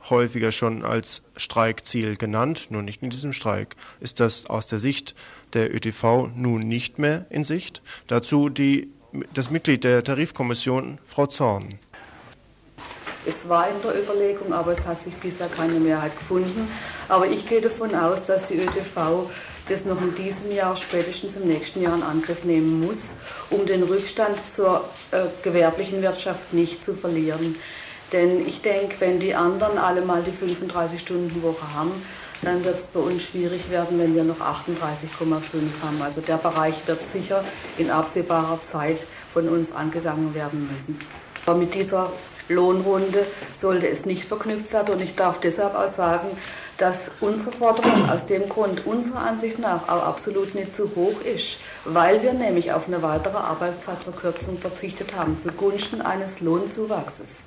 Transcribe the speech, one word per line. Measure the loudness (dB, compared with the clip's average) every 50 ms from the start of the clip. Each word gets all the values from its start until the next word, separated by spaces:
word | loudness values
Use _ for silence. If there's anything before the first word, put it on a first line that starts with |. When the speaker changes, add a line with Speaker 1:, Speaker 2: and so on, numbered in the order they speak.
| 0 4
Speaker 1:
häufiger | 4 4 4 4 0 0 0 0 0
schon | 2 0 0 0 -2 -2
als | -2 -2 -2 -2 -4 -12 -14 _ _ _
Streikziel | -12 -10 -2 2 2 2 2 2 -2 -8 -6 -4 -2 -2 -2 -2
genannt, | -2 -2 -2 2 2 2 0 0 -4 -6 -8
nur | -6 -6
nicht | -6 -6 -8 -8 -8
in | -8
diesem | -8 -6 -6 -6 -8
Streik. | -4 -2 -2 -2 -2 -4 -8 -12 -20 -20 -20 -20 -12
Ist | -12 -12 0 2
das | 2 2 2 -2 -8
aus | -6 -4 -4 -4 -4
der | -6 -2
Sicht | 0 0 -2 -2 -6 -12 -18 -18 -20 -20 -20 -20 -20 _ 0
der | 0 2 2 0
Ö | -2
T | -4 -4 -6
V | 0 2 4 4 4 2 0 -4
nun | -2 0 0 0 0
nicht | 0 -2 -2 -2 -4 -6 -4 0
mehr | 0 0 0 0 -4 -6
in | -4 -4 -2
Sicht? | -2 -2 -4 -4 -8 -16 -18 _ -18 -20 -18 -6
Dazu | 0 0 0 2 4 4 4 4 4
die, | 2 2 4 4 4 2 0 -4 -14 -20 -20 _ -10 -10 -10 -6 -4
das | -4 -2 0
Mitglied | -2 -2 4 4 2 4 6
der | 6 4 4 4
Tarifkommission, | 2 0 0 0 -2 -2 -2 -2 -2 -2 -2 0 0 0 0 0 -4 -10 -12 -16
Frau | -8 0 0 0
Zorn. | 0 2 2 2 2 2 0 -2 -8 -12 -14 -18 _ -20 -20 -20 -20 -20 -20 -20 -20 -20 _ _ _ _ _ _ -20 _ -18 -16 -16 -16 -14 -12 -12 -14 -8 -6
Speaker 2:
Es | -6 -6 -6 -2 2
war | 4 4 4 4
in | 0 -2 -2
der | 0 0 0 0
Überlegung, | 0 2 2 2 2 0 0 -2 -2 -2
aber | 0 2 0 0
es | 0 0
hat | -4 -4 -6 -6
sich | -12 -12
bisher | -6 -6 -6 -6 -4 -6 -6
keine | -4 -2 0 2 4 4
Mehrheit | 4 4 4 2 0 -4 -6 -8
gefunden. | -4 0 0 2 2 0 -2 -4 -4 -6 -6 -8 -10 -10 -12 -12 0
Aber | 4 4 6 6
ich | 4 2 0 0
gehe | 2 2 4
davon | 4 2 0 0 -4 -2 0
aus, | 2 2 2 2 0 2
dass | 2 2 2 2 0
die | 0
Ö | 0 0
T | 0 0 -2
V | -4 -4 -2 -2 2 2 2 2 0 -4 -8 -12 -14 -14 -16 -14 -4 -4 -2
es | -2 0
noch | -2 0 0
in | 0 0 0
diesem | -2 -4 -4 -6 -6 -4 -2 0
Jahr, | 2 2 2 0
spätestens | -2 -4 -2 0 0 0 0 -4 -6 -8 -8 -6
im | -2 2 2
nächsten | 2 2 0 -4 -2 0 2
Jahr | 2 2
in | 2 0
Angriff | 2 0 0 0 0 -4 -2 2
nehmen | 2 4 4 6 4 4 4 2
muss, | 0 -2 -4 -8 -12 -14 -14 -14 -14 -12 -12 -4 0
um | 2 2 4
den | 4 4 4 4
Rückstand | 4 2 2 0 -2 0 0 2 2 2 -2 -6 -8 -2
zur, | 2 4 4 4 4 0 -4 -10 -14 -8 -2
äh, | 0 0 0 0 -2 -2 -2
gewerblichen | 2 4 6 6 6 4 2 -4 -2 -2 0 2
Wirtschaft | 0 0 0 -4 -4 -4 -6 -6 0 2
nicht | 2 2 2 0 -6 -6
zu | -6 -6
verlieren. | -2 -2 -2 0 2 0 0 0 0 0 -2 -2 -4 -8 -14 -14 -14 -14 -14 -16 -16 -10 -2 2
Denn | 4 6 6 4 4 2
ich | 0 -4 -2
denke, | 0 0 2 2 0 -2 0 0
wenn | 2 2 4 2
die | 2 2 2
anderen | 4 4 2 4 2 2 2 2 2
alle | 2 2 2 2 2
mal | 2 2 2 0
die | -2 -4
fünfunddreißig | -2 -2 -2 -2 -2 -4 -4 -2 -2 -2 -2 -2 -6
Stunden | -6 -4 -2 -2 -2 -2 -2 0 0
Woche | 0 -2 -2 -6 -6 -4
haben, | -2 -2 -2 -2 -4 -8 -12 -14 -14 -14 -14 -10 -4 -2
dann | 0 0 2 2
wird's | 0 0 -2 -4
bei | -4 -2 0
uns | 0 2 0 -2 -4
schwierig | -4 -2 -2 0 0 -2 -4 -4 -2
werden, | 0 0 2 2 2 4
wenn | 4 6 6
wir | 6 4
noch | 4 2 0
achtunddreißig | -2 -2 -2 -2 -4 -4 -4 -2 -2 -4 -4 -4 -8 -10 -6
Komma | -2 0 0 0 0
fünf | -2 -4 -2 -2 -2 -2 -2 -4 -4
haben. | -4 -2 -2 -2
Also | -2 -4 -4
der | -2 0 0
Bereich | 2 2 0 2 2 2 2 0 -2 -2
wird | -2 -2 -2 -4 -6 -6
sicher | -6 -4 0 0 0 0 -2 -8 -10 -12 -12 -2 -2
in | 0 2
absehbarer | 2 2 0 0 0 -2 0 2 2 2 2 2 -2 -4
Zeit | -6 -6 -6 -2 0 0 0 -2 -4 -12 -16 -18 -18 -2 0
von | 0 2 4
uns | 2 2 0 0 -2
angegangen | -4 -4 -2 -2 -2 -2 -2 0 0 0 0 0
werden | -2 -4 -4 -4 -4 -4 -4
müssen. | -6 -8 -6 -8 -8 -8 -10 -14 -14 -16 -16 -14 -14 -4 2
Aber | 4 4
mit | 4 4 2 0
dieser | -2 0 2 2 0 0 0 -4 -8 -12 -16 -16 -18 -4 0
Lohnrunde | 4 6 6 6 6 4 4 4 4 4 2 4 4 2 2 2 -2 -10 -12 -14 -10 0
sollte | 2 2 4 4 2 2
es | 0 0 -2
nicht | -2 -2 -2 -2
verknüpft | -6 -6 -4 -2 -2 -2 -4 -4 0 0
werden. | 0 2 2 0
Und | 0
ich | -2 -4 0
darf | 2 2 2 2 2
deshalb | 0 0 0 2 0 0 2
auch | 0 0 0 0
sagen, | 0 2 2 2 2 0 -4 -8 -8 -10 -12 -12 -12 -14 -14 -2 2
dass | 2 2 2 0 -6 -10 -6 -2
unsere | 0 0 0 0 -2 -6 -4
Forderung | 2 4 4 4 6 6 6 6 6 6 4
aus | 2 0 2
dem | 0 0 0 2 0
Grund | 0 0 0 2 0 -2 -2
unserer | -2 -2 0 -2 -2 -2 -2
Ansicht | -2 -2 -2 -2 -2 -4 -4 -2
nach | 0 0 0 0 0 0
auch | 0 2 2
absolut | 0 -2 -2 -4 -2 0 0 -2 0 -2
nicht | -6 -6 -6 -2
zu | -2 -2 -2 2
hoch | 2 2 2 2 0 -2
ist, | -4 -2 -2 -4 -6 -8 -10 -14 -16 -16 -12 -8
weil | 0 4 6 8 8 6 6 6
wir | 4 2
nämlich | 2 2 2 2 2 2 2 0
auf | -2 0 -2
eine | -2 0 0
weitere | 0 0 0 0 0 -2
Arbeitszeitverkürzung | -2 -2 -2 -2 -2 -2 -4 -4 -6 -8 -10 -10 -8 -8 -10 -10 -4 -4 -4 -4 -2 -6 -6 -6 -6
verzichtet | -6 -6 -8 -6 -8 -10 -8 -8 -8 -8 -4
haben | -2 -2 -2 -2 -2 -4
zugunsten | -8 -4 2 2 2 2 2 -4 -4 -4 -2 -2
eines | 0 0 -2 -2 -6 -6 -4
Lohnzuwachses. | 0 2 2 2 0 -2 -4 -4 -2 -2 -2 -2 -4 -6 -10 -14 -16 -18 -18 -20 -20